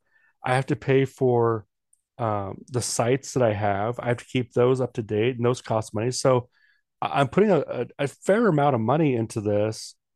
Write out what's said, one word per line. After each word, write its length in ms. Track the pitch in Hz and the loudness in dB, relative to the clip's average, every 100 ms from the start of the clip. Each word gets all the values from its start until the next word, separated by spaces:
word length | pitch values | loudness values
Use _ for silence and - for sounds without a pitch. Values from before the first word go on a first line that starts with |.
| _ _ _ _ | _ _ _ _
I 100 | - | -2
have 120 | 127 131 | -2 -2
to 100 | 139 | -4
pay 280 | - 135 | 2 2
for, 640 | 135 - 131 120 117 113 - _ _ _ _ - | 2 0 0 2 0 -2 -8 _ _ _ _ -6
um, 440 | 113 104 98 - - | -4 -4 -6 -12 -6
the 140 | 123 | -6
sites 520 | - - 117 135 - | -4 -2 0 0 -2
that 80 | 135 | 0
I 100 | 117 | 2
have. 460 | 101 104 98 110 123 | 2 -2 -2 -4 -4
I 100 | 123 | -4
have 100 | 117 | -4
to 60 | |
keep 280 | - 127 120 | -4 -4 -2
those 280 | 123 123 131 | 2 2 2
up 120 | 123 | -2
to 100 | - | -6
date, 340 | 104 107 117 123 | -4 0 0 0
and 80 | |
those 180 | 120 127 | 0 -2
cost 300 | - 110 - | -2 -4 -2
money. 200 | 107 120 | -4 -4
So 360 | 123 139 127 - _ _ _ _ _ | 0 2 2 -2 _ _ _ _ _
I, 200 | - 143 | -4 0
I'm 80 | 139 | 0
putting 220 | - 214 | 2 4
a, 100 | 165 | 2
a, 260 | - 123 120 - | 0 -6 -8 -6
a 80 | 143 | -6
fair 400 | - - 208 233 | -4 0 2 4
amount 300 | 151 143 127 | 4 2 2
of 40 | |
money 360 | 110 147 156 120 | 2 2 2 2
into 240 | 113 117 | -2 -2
this, 560 | 104 104 107 110 - - _ | 0 0 0 -4 -14 -20 _